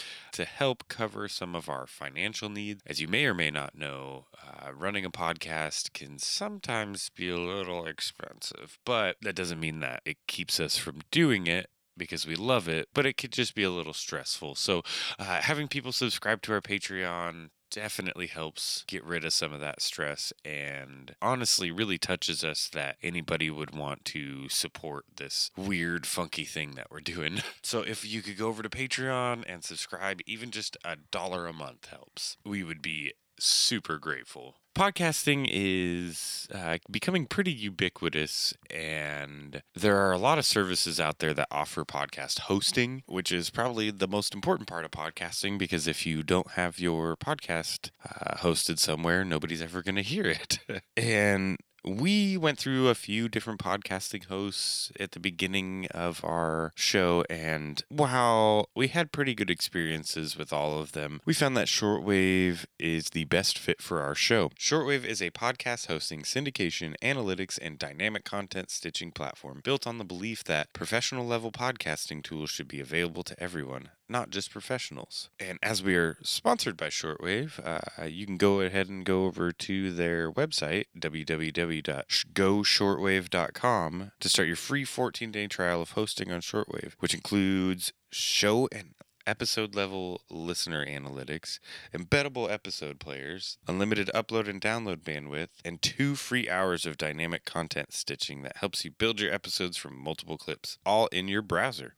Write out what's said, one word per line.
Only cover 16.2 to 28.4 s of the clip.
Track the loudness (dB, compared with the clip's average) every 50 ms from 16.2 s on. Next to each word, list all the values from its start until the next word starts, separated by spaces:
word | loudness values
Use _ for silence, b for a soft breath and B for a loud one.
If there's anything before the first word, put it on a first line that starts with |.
| 0 0 0 0 0
to | 0 0
our | 0
Patreon | 0 0 -2 -2 -2 -2 -4 -2 -2 -2 -2 -2 -4 -4 -6 -8 -12 -16 _ _ _ -10
definitely | -8 -6 -6 -4 -4 -4 -4 -4 -4 -6 -6
helps | -6 -6 -6 -6 -6 -6 -4 -4 -4 -4 -4 -4
get | -6 -8 -8 -6
rid | -4 -4 -2 0
of | 0 0
some | 0 0 -2
of | -4 -6
that | -6 -6 -4 -4
stress | -4 -4 -2 -2 -4 -4 -4 -4 -6 -6 -8 _ -10
and | -8 -8 -6 -6 -6 -8 -10 -10 -14 -16 -18 -18 -16 -8 -2
honestly | 0 0 0 2 2 2 2 2 2 0
really | 0 0 0 0 0
touches | 0 0 0 -2 0 0 -2 -2 0
us | -2 -2 0 -2 -2 -2
that | -2 -4 -4 -4 -4 -6 -6
anybody | -4 -4 -4 -2 -2 0 0 0 0
would | -2 -4 -6 -8 -6
want | -8 -6 -6 -6 -6 -8
to | -8 -6 -6 -8 -8 -8 -8 -6
support | -2 -2 -2 -2 -2 -6 -10 -10 -8 -8 -10 -10 _ _
this | -12 -8 -6 -4 -2 -4 -4 -4
weird, | -4 -4 -2 0 0 0 0 -2 -2 -2
funky | -2 -2 -2 -2 -2 -4 -6 -6
thing | -4 -4 -6 -6 -6 -8
that | -12 -12 -12
we're | -12 -10
doing. | -8 -6 -4 -2 -2 -2 -2 -2 -4
<laughs> | -6 -8 -8 -4
So | -2 -2 -2
if | -2 -2 -4 -6 -6
you | -6 -6 -6
could | -6 -6 -4
go | -2